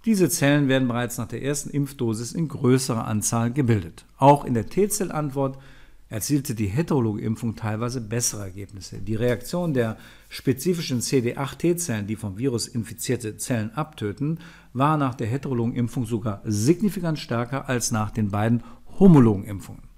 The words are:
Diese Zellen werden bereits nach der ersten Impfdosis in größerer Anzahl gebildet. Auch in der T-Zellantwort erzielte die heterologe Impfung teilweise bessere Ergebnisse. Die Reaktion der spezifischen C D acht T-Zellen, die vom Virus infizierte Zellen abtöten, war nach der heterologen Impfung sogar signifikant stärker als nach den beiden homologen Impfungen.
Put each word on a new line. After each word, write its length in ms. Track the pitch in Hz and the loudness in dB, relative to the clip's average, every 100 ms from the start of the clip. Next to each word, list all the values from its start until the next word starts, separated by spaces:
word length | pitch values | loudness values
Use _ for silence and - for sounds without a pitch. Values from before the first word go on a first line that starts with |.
Diese 220 | 226 208 160 | 2 4 4
Zellen 400 | - 139 147 139 | 4 4 4 4
werden 180 | 135 127 | 2 2
bereits 300 | 120 120 - | 0 -2 -4
nach 100 | 107 | -8
der 160 | 117 | -6
ersten 260 | 131 143 - | -4 -4 -4
Impfdosis 640 | 147 139 - 117 110 120 | -4 -4 -2 -2 -2 -4
in 160 | - 156 | -4 -4
größerer 580 | 135 123 131 131 117 | 0 4 4 2 -2
Anzahl 460 | - 110 - 117 117 | -2 -2 0 0 0
gebildet. 540 | 131 123 110 82 - - - | 0 2 2 0 -14 -20 4
Auch 260 | 135 143 | 6 6
in 120 | - | 4
der 120 | 120 104 | -2 0
T-Zellantwort 920 | 180 202 - 180 156 151 139 135 135 - - - - - | 0 0 0 -4 -4 -4 -2 -4 -4 -18 -20 -20 -20 -10
erzielte 460 | 110 - 143 127 | -8 -2 -2 -2
die 120 | 110 101 | -2 -2
heterologe 540 | 117 175 147 113 104 | -2 0 0 0 -2
Impfung 340 | 110 110 117 | -4 -4 -4
teilweise 460 | 110 110 107 120 127 | -4 -6 -4 -4 -6
bessere 400 | 107 117 117 107 | -6 -4 -2 -4
Ergebnisse. 580 | 98 92 98 101 85 110 | -10 -12 -14 -14 -14 -10
Die 160 | 101 | -4
Reaktion 600 | 110 123 110 - 175 175 | 0 0 0 -4 -4 0
der 220 | 131 113 107 - - - | 0 0 -4 -14 -20 -18
spezifischen 720 | - - 123 175 170 151 127 | -4 -2 0 0 -2 -2 -4
C 200 | - 139 | 0 0
D 140 | 117 | 0
acht 240 | - 135 - | -4 -8 -2
T-Zellen, 480 | 165 170 - 110 101 | -2 0 -2 -4 -4
die 80 | |
vom 220 | 107 104 95 | -6 -6 -4
Virus 300 | 135 117 - | -2 -2 -4
infizierte 680 | 120 104 104 - 123 110 104 | -6 -8 -8 -4 -4 -4 -8
Zellen 340 | - 120 107 | -4 -2 -2
abtöten, 640 | - 151 - 104 98 143 165 - - - | -6 -8 -6 -6 -2 -4 -4 -8 -20 -10
war 240 | 123 143 156 | 0 2 4
nach 160 | 135 | 0
der 140 | 123 107 | -2 -4
heterologen 480 | 135 139 123 117 | -2 -2 0 0
Impfung 300 | 127 120 139 | 0 -2 -2
sogar 360 | 110 113 110 101 | -2 -2 -2 -6
signifikant 760 | 110 101 117 175 214 185 170 151 | -2 0 2 2 2 -2 -4 -4
stärker 500 | - 117 123 135 - | -4 -4 -2 -6 -2
als 220 | 127 - | -2 0
nach 180 | 110 104 | -2 -2
den 220 | - 104 | -2 -2
beiden 320 | 101 113 117 - - - - | 0 2 0 -2 -18 -12 8
homologen 440 | 196 151 113 98 | 10 10 8 4
Impfungen. 400 | 101 101 - 104 - | -2 -10 -12 -16 -20